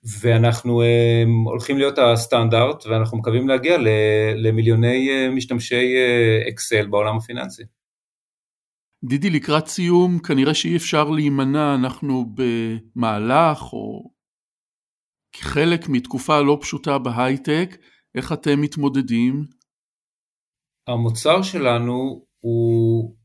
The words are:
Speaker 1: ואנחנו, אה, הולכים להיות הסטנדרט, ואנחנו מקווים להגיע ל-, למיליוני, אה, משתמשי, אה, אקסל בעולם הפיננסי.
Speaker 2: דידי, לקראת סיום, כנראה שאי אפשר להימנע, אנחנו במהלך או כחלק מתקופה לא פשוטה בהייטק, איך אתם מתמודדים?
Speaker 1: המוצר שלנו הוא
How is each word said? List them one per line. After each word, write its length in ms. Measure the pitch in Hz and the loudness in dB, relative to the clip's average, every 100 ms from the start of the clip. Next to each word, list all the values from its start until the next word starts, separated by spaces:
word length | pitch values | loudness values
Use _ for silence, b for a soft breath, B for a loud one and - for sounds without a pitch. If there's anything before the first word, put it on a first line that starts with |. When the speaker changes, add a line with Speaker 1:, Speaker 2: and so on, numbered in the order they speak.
Speaker 1:
ואנחנו, 760 | 113 - 120 113 117 113 120 120 | -12 -4 2 4 2 0 -2 2
אה, 420 | 117 117 117 117 117 113 113 | 4 4 4 4 4 2 0
הולכים 320 | 117 113 139 | -4 -4 0
להיות 200 | 139 139 | 0 4
הסטנדרט, 880 | 120 113 - 123 113 113 127 151 107 | 4 4 2 2 2 2 2 -2 -4
ואנחנו 320 | 110 110 117 | -2 -2 -2
מקווים 300 | 117 117 135 | 0 0 2
להגיע 300 | 131 143 170 | 0 2 2
ל-, 560 | 113 107 107 107 110 110 | 2 2 2 2 0 0
למיליוני, 760 | 110 110 113 113 117 127 135 | 0 2 2 4 2 2 0
אה, 200 | 135 131 | 0 0
משתמשי, 640 | 131 117 123 113 123 127 127 | -2 -4 -6 -2 0 2 2
אה, 520 | 127 120 113 110 110 | 2 2 2 2 -2
אקסל 380 | 113 - 107 101 | -6 -2 0 0
בעולם 300 | 104 107 110 | 0 0 -4
הפיננסי. 460 | 113 120 190 - 107 _ _ _ _ _ _ _ _ _ _ _ _ _ | -6 -10 -12 -14 -20 _ _ _ _ _ _ _ _ _ _ _ _ _
Speaker 2:
דידי, 260 | 123 139 190 | -6 -2 0
לקראת 380 | 147 - 151 160 | -2 0 -2 -2
סיום, 520 | - 175 175 180 175 | -4 2 4 4 0
כנראה 340 | - 135 135 | 0 0 2
שאי 220 | 156 165 170 | 0 -2 -4
אפשר 340 | - 156 147 | -2 -2 0
להימנע, 680 | 156 147 139 135 147 147 139 | 0 0 0 0 0 0 0
אנחנו 500 | 127 - 143 127 117 104 | -2 -4 -4 -4 -4 -4
במהלך 1400 | 127 117 113 113 113 - 113 104 110 139 170 147 123 | -2 -2 -4 -6 -10 -4 -2 -2 0 2 2 -2 -10
או 380 | 113 107 107 - _ _ _ _ _ _ _ _ _ _ _ _ | -12 -12 -12 -16 _ _ _ _ _ _ _ _ _ _ _ _
כחלק 580 | - - 143 165 165 165 | -14 -6 0 2 0 0
מתקופה 520 | 127 123 131 - 151 | -4 -2 -8 0 2
לא 160 | 143 147 | 2 0
פשוטה 360 | - 147 - 139 | -2 -8 -4 -2
בהייטק, 800 | 123 117 127 135 - 156 185 - b b b 120 | -2 -2 -2 -2 -2 -2 -2 -8 b b b -10
איך 160 | 127 | -8
אתם 300 | 147 151 143 | -6 0 0
מתמודדים? 840 | 143 151 139 135 117 117 123 139 147 _ _ _ _ _ _ _ _ _ _ _ _ _ - | 0 -2 -2 -2 -2 0 0 -2 -8 _ _ _ _ _ _ _ _ _ _ _ _ _ -6
Speaker 1:
המוצר 540 | 120 117 113 151 180 | -2 -2 0 2 2
שלנו 840 | 190 185 131 120 120 123 131 - _ _ | 0 -2 0 0 0 -2 -4 -8 _ _
הוא 760 | 117 117 117 117 113 113 113 - | -4 0 2 2 2 0 -2 -12